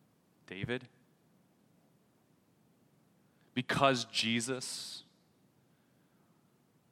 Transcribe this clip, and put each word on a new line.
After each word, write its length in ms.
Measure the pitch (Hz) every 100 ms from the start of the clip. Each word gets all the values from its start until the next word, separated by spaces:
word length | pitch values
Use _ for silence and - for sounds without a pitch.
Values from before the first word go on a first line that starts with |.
| _ _ _ _ -
David, 420 | 92 110 123 - - - _ _ - _ _ _ - _ _ _ _ _ _ _ _ _ _ _ _ _ _ _ _ -
because 520 | 127 - - 139 127 113
Jesus 960 | - 113 117 120 127 - - - - - _ _ _ _ _ _ _ _ _ _ _ _ _ _ _ _ _ _